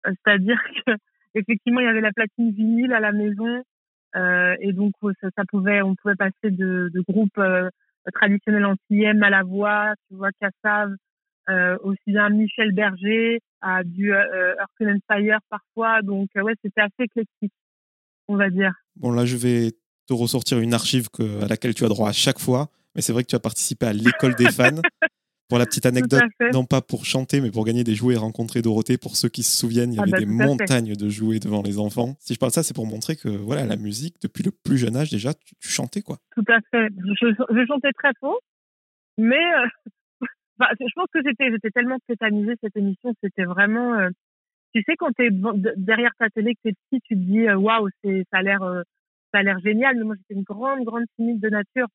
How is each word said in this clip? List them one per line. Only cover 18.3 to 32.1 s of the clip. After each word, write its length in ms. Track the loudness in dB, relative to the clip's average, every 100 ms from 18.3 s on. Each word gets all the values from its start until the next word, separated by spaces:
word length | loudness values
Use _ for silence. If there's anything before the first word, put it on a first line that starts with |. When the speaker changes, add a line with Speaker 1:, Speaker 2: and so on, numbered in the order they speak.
| 0
Speaker 1:
va 120 | 2
dire. 240 | 2 0 -2 _ -6
Speaker 2:
Bon, 140 | -2
là, 140 | 0 0
je 100 | 0
vais 360 | 2 2 0 -2 _ _ _
te 60 |
ressortir 440 | -2 0 0 0 0
une 140 | 2
archive 340 | 0 2 0 -2
que, 340 | -4 -4 -2
à 40 | -2
laquelle 260 | -2 -2
tu 100 | 0
as 40 | 0
droit 200 | 2 0
à 40 |
chaque 260 | 2 0 0
fois, 300 | 0 0 0 _ _
mais 80 | -6
c'est 100 | -2
vrai 100 | -2
que 40 | 0
tu 80 | -2
as 40 |
participé 440 | -2 -4 -6 -2 -2
à 60 |
l'école 420 | 2 2 2 0 4
des 140 | 4
fans. 200 | 6 2
Speaker 1:
<laughs> 400 | 2 -4 _ -6 _ _ _ _
Speaker 2:
Pour 60 | 0
la 60 |
petite 200 | 2 2
Speaker 1:
Tout 40 | 2
à 40 |
Speaker 2:
anecdote, 280 | 2 2 4 4 2
Speaker 1:
fait. 140 | 0
Speaker 2:
non 160 | 2 2
pas 160 | 0
pour 240 | 0 -6 -2
chanter, 340 | -4 0 0
mais 100 | 0
pour 140 | 0
gagner 180 | 0 0
des 120 | 0
jouets 180 | 2 2
et 60 | 2
rencontrer 420 | 0 -4 -4 0
Dorothée. 380 | 0 0 2 -2
Pour 180 | -2 -2
ceux 140 | -2
qui 120 | -2
se 160 | -2 0
souviennent, 360 | 0 0 0
il 20 | 0
y 20 |
Speaker 1:
Ah 40 |
Speaker 2:
avait 80 | 2
Speaker 1:
bah, 60 | 2
Speaker 2:
des 80 | 0
Speaker 1:
tout 80 |
à 20 | 2
fait. 40 | 4
Speaker 2:
montagnes 460 | 2 2 2 0
de 140 | -2 -4
jouets 300 | -2 0 0
devant 240 | 0 -2
les 160 | -2 -2
enfants. 380 | -2 -2 -4